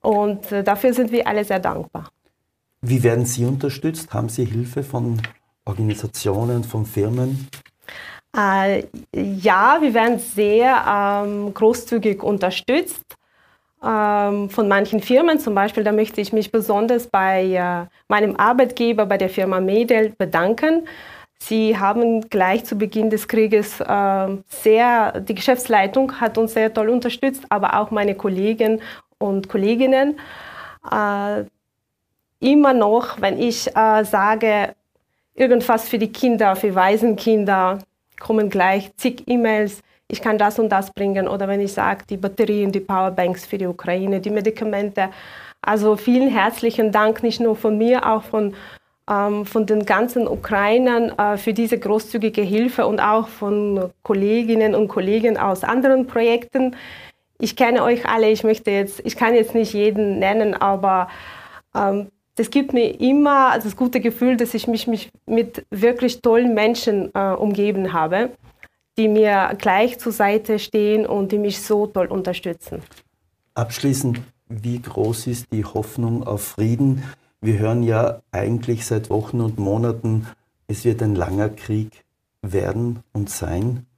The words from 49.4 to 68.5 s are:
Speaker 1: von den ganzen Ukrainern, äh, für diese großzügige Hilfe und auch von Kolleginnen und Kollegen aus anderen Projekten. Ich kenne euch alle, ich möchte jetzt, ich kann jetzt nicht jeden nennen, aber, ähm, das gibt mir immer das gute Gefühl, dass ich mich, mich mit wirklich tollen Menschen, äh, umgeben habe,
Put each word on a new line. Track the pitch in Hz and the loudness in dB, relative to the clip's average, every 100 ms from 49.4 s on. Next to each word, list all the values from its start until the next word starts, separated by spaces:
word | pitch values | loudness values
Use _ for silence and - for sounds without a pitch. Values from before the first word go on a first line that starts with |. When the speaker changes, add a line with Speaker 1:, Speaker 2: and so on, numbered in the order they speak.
| 202 | -2
Speaker 1:
von | 233 | -2
den | 208 214 202 | 2 0 2
ganzen | 196 240 247 226 | 0 2 0 -2
Ukrainern, | - - 208 202 233 254 233 233 - | -4 -4 0 2 4 4 2 0 0
äh, | 208 208 | -2 0
für | 214 | -2
diese | 220 226 233 | -2 0 -2
großzügige | - 214 214 233 220 214 | 0 -2 -2 -4 -2 -2
Hilfe | 196 208 247 247 - | 0 0 0 0 -2
und | 214 | 2
auch | 208 220 220 | 2 2 -2
von | - 202 208 208 196 180 _ | -8 -4 -2 -2 -2 -4 _
Kolleginnen | - 196 202 220 226 220 214 | -2 0 2 0 2 2 2
und | 208 208 | 2 0
Kollegen | 208 190 214 226 214 | 0 0 2 2 0
aus | 202 185 | -2 -2
anderen | - 247 269 262 254 | 0 2 4 2 2
Projekten. | 240 226 233 233 269 254 247 - - - _ _ _ | 0 2 0 -2 -2 -2 -4 -18 -20 -20 _ _ _
Ich | - - | -6 0
kenne | 240 240 | 2 4
euch | 233 240 - | 2 0 0
alle, | 226 214 | 2 2
ich | 220 | 2
möchte | 226 220 - | 0 0 0
jetzt, | 196 196 - | -2 -2 -6
ich | - - | -10 -2
kann | 226 | 2
jetzt | 240 226 | 4 2
nicht | 233 220 | 0 -2
jeden | 208 208 208 208 196 | 0 0 2 -2 0
nennen, | 196 214 214 | 0 2 0
aber, | - 196 196 190 185 180 - - - - - _ | 0 0 0 2 0 -2 -8 -18 -20 -20 -20 _
ähm, | - 196 202 202 _ _ - | -2 -2 -2 -6 _ _ -6
das | 226 | 0
gibt | 277 277 | 0 0
mir | 262 226 - | 0 0 2
immer | 254 277 294 277 262 - | 2 4 4 4 4 2
das | 220 - | -2 -2
gute | 247 247 | -2 0
Gefühl, | 226 233 247 247 | -2 0 0 2
dass | 240 | 0
ich | 226 - | -2 -2
mich, | 226 - | -4 -2
mich | 220 - _ - | -4 -6 _ -2
mit | 226 233 - - | -2 -2 -6 -10
wirklich | 202 226 240 247 247 | 0 0 2 -2 0
tollen | 240 226 247 | 2 4 4
Menschen, | 220 214 233 - 208 185 | 2 2 0 0 -2 -2
äh, | 196 196 | -2 -2
umgeben | 190 208 196 202 196 185 | 0 -2 0 0 0 -2
habe, | 165 160 185 247 - - | -2 0 0 -2 -6 -20